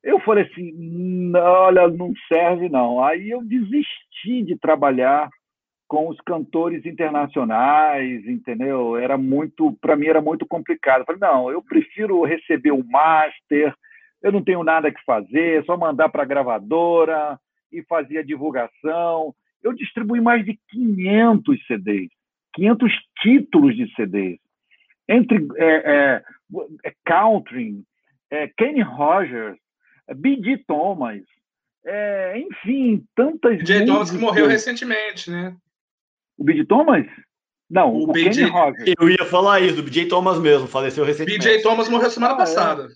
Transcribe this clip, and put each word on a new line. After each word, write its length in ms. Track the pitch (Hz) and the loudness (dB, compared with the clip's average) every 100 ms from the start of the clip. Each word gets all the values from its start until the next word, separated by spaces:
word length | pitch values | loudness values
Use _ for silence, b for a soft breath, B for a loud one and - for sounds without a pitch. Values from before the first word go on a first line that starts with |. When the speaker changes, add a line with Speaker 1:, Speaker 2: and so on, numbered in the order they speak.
Speaker 1:
Eu 160 | - 370 | 0 0
falei 240 | - 208 | 2 0
assim, 280 | 180 - 180 | 0 -6 -14
"N-, 640 | 160 165 170 185 180 180 175 | -14 -12 -8 -6 -4 0 2
olha, 500 | 175 185 185 185 175 | 4 6 6 6 4
não 240 | 170 175 - - | 2 -6 -8 -2
serve 400 | 165 170 175 180 | 0 2 0 -2
não." 340 | 139 120 123 | 0 0 0
Aí 280 | 139 170 202 | 0 -2 -6
eu 120 | 240 | -8
desisti 1000 | 233 247 196 277 - - _ - 190 247 | -4 -4 -2 -2 -4 -10 _ -16 -8 -6
de 140 | 185 170 | -4 -4
trabalhar 720 | - 151 143 131 131 143 147 _ _ _ _ _ _ | -2 0 2 2 2 0 -2 _ _ _ _ _ _
com 220 | 147 165 | -4 -4
os 80 | 147 | -8
cantores 640 | - 165 139 160 170 165 170 | -8 -8 -4 -4 -4 -6 -10
internacionais, 1400 | 160 160 147 143 143 117 110 131 151 156 143 131 123 104 | -6 -4 -2 -4 -4 -2 0 2 4 2 0 -4 -8 -8
entendeu? 680 | 120 - 113 131 135 120 117 | -10 -8 -6 -4 -2 -2 -2
Era 200 | 127 135 | -2 -2
muito, 540 | 131 139 156 - 156 - | -2 -2 -4 -2 -2 0
pra 160 | - 151 | 0 0
mim 120 | 151 | 2
era 120 | 156 | 2
muito 240 | 151 160 160 | 0 -6 -6
complicado. 540 | 170 160 160 139 131 | -8 -6 -4 2 2
Eu 60 | 127 | 0
falei, 160 | 165 | -2
"Não, 280 | 196 135 127 | 2 2 0
eu 120 | 156 | -6
prefiro 600 | - - - - 214 180 | -2 -2 -2 -6 -2 0
receber 480 | 151 160 - 156 139 | 0 -2 -2 0 0
o 120 | 139 | 0
master, 880 | 120 131 156 160 156 - _ 147 151 - b b b b | 0 2 4 4 0 -4 _ 0 0 -4 b b b b
eu 100 | 196 | -2
não 100 | 202 | 0
tenho 200 | 170 185 | 0 -2
nada 280 | 160 160 151 | 2 0 0
que 100 | - - | -4 -2
fazer, 560 | 117 95 131 165 160 | -2 0 -2 0 0
é 20 | |
só 140 | 143 180 | 0 -2
mandar 320 | 170 139 156 | -2 0 0
pra 160 | 147 135 | 0 -2
gravadora", 1120 | 143 127 110 101 160 170 170 160 156 151 139 _ _ _ | -2 -2 -4 -2 -2 2 2 2 0 -6 -8 _ _ _
e 100 | 165 | -18
fazia 400 | 160 165 135 156 | -6 -6 -4 -8
divulgação. 1120 | 143 147 151 131 117 _ 151 165 170 165 156 - _ _ | -8 -8 -6 -6 -8 _ -6 -4 -4 -4 -6 -12 _ _
Eu 100 | 226 | -8
distribuí 460 | 247 233 - 208 240 | -8 -10 -8 -4 0
mais 240 | 233 240 202 | 2 2 0
de 140 | 208 _ | -10 _
quinhentos 960 | 214 240 196 185 208 233 208 - 135 - | -4 -2 -2 2 4 4 4 2 -2 -2
C 120 | 110 | -6
Ds, 320 | 95 104 90 _ _ _ _ | -2 -4 -4 _ _ _ _
quinhentos 380 | - 196 240 240 - _ - | -2 2 2 2 0 _ -4
títulos 520 | 208 269 - - 277 117 | 4 4 4 4 4 2
de 140 | 117 - | -6 -6
C 100 | 104 | -4
Ds. 320 | 101 95 85 _ _ _ _ _ _ - | -4 -4 -8 _ _ _ _ _ _ 0
Entre, 400 | 233 233 196 147 - | 2 4 0 0 0
é, 100 | 165 | 2
é, 580 | 156 151 143 139 120 b b _ 175 - - | 2 2 2 2 0 b b _ -14 -14 -14
é, 100 | 151 _ - | -16 _ 0
country, 800 | 170 220 208 - 123 113 101 - _ _ _ _ | 2 4 2 -2 -10 -8 -10 -16 _ _ _ _
é, 180 | 151 147 - | -8 -8 -2
Kenny 240 | 247 294 | -2 0
Rogers, 760 | 180 123 147 180 170 123 107 92 _ _ _ _ - | -2 -2 0 2 0 -6 -10 -14 _ _ _ _ -18
é, 60 | |
B 220 | 131 240 277 | -4 -2 -2
J 260 | 196 269 - | -2 -6 -4
Thomas, 540 | 151 175 180 123 104 92 _ _ _ _ _ - | -4 -2 -4 -8 -10 -18 _ _ _ _ _ -12
é, 540 | 202 208 196 185 208 | -8 -6 -6 -6 -8
enfim, 640 | 359 - 190 269 254 208 - - | -12 -12 -6 -2 0 -2 -4 0
tantas 420 | 269 320 240 202 | 0 2 0 0
Speaker 2:
B 60 | |
J 220 | 170 202 220 | 0 2 4
Thomas 260 | 269 185 | 2 0
que 60 | 175 | -2
Speaker 1:
músicas. 40 | |
Speaker 2:
morreu 260 | 226 175 147 | 0 4 4
recentemente, 840 | 135 - 240 247 214 214 185 - | 2 -2 -8 -6 -6 -6 -12 -10
né? 240 | 175 185 180 _ _ _ _ _ _ _ _ | -8 -10 -12 _ _ _ _ _ _ _ _
Speaker 1:
O 60 | |
B 100 | 143 | -2
J 120 | 160 147 | 0 2
Thomas? 400 | 226 311 202 - - _ _ _ _ _ | 4 4 2 0 -10 _ _ _ _ _
Não, 240 | 175 156 | 2 2
Speaker 2:
O 100 | 113 | 2
Speaker 1:
o 100 | 156 | 0
Speaker 2:
B 100 | 160 175 | 2 2
J 40 | |
Speaker 1:
Kenny 200 | 233 247 | 2 2
Rogers. 440 | 175 147 127 220 180 | 4 0 0 -2 4
Speaker 3:
Eu 100 | 170 | 4
ia 160 | 185 180 | 4 2
falar 360 | 180 196 202 | 2 4 4
isso, 160 | 185 151 | 2 0
do 60 | |
B 60 | 143 | -4
J 180 | 135 170 | -4 0
Thomas 320 | 175 185 170 | 0 0 0
mesmo, 280 | 156 143 127 | 4 4 2
faleceu 360 | 135 135 139 | -4 -4 -2
recentemente. 420 | 143 147 160 208 220 | -2 -2 -4 0 2
Speaker 2:
B 120 | 220 | 2
J 60 | |
Thomas 260 | 220 226 226 | 2 0 0
morreu 200 | 233 240 | 0 0
semana 240 | 233 240 | 0 -2
Speaker 1:
Ah, 40 | 269 | 2
é. 20 | |
Speaker 2:
passada. 480 | 165 165 170 151 127 | 0 2 0 -2 -10